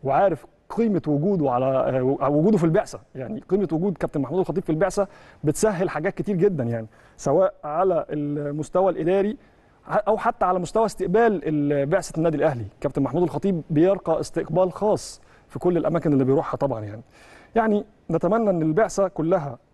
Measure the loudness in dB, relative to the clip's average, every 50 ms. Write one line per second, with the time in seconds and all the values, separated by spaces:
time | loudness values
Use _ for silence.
0 | -2 0 2 4 4 2 2 -2 -8 -20 _ _ _ _ -2 0 0 2 0 0
1 | 0 0 0 0 2 0 0 2 0 0 0 0 0 2 0 0 0 0 0 0
2 | 0 0 0 0 0 2 2 4 4 4 4 4 2 2 2 2 0 -2 -12 -16
3 | -18 _ _ -12 -10 -8 -10 -10 -4 _ -2 0 0 0 -2 -2 -2 -2 -2 -4
4 | -6 -4 -2 -4 -4 -2 -2 -2 -2 -2 -2 -4 -2 -2 0 0 0 0 0 -2
5 | -4 -4 -6 -20 -20 -20 -20 -4 -2 -2 0 2 0 0 0 0 -2 -2 -2 -4
6 | -4 -4 -4 -4 -4 -2 0 2 2 2 2 0 -2 -2 -4 -6 -6 -10 _ -20
7 | -20 -20 _ -6 -2 0 2 4 2 2 0 -4 -10 -6 -2 0 2 2 2 0
8 | -2 -4 -6 -4 -4 -4 -4 -4 -4 -6 -6 -6 -8 -2 0 2 2 2 0 0
9 | 0 0 2 2 0 0 -2 -6 _ _ _ _ _ _ _ _ _ -2 -2 -2
10 | 0 0 -2 0 0 -4 -2 0 0 0 0 0 -2 -2 0 0 0 0 -2 -4
11 | -4 0 2 4 4 4 2 0 -2 -2 -2 0 0 0 0 0 0 0 0 -2
12 | -2 -2 -4 0 0 0 0 2 0 0 0 -2 -8 -10 -12 _ -6 -4 -2 0
13 | -2 0 0 0 0 0 -2 -2 -2 -2 -2 -2 -4 -2 2 4 4 4 2 0
14 | 0 -2 -2 -2 -2 -4 -4 -6 -6 -2 0 2 2 0 0 -2 0 0 0 0
15 | -2 -10 -16 -20 -20 _ -20 -20 _ _ -14 -2 0 2 2 2 0 0 -2 0
16 | 2 2 2 4 4 4 2 2 0 -2 -4 -4 -2 -2 -2 -4 -8 -10 -12 -14
17 | -18 _ _ -20 -20 -20 -20 -20 -20 _ _ 0 2 2 0 0 -2 -6 _ _
18 | _ _ -2 0 2 2 2 2 2 2 2 2 2 0 2 2 2 2 2 0
19 | -2 -2 0 -2 0 0 0 0 0 -4 -12 -14 _ _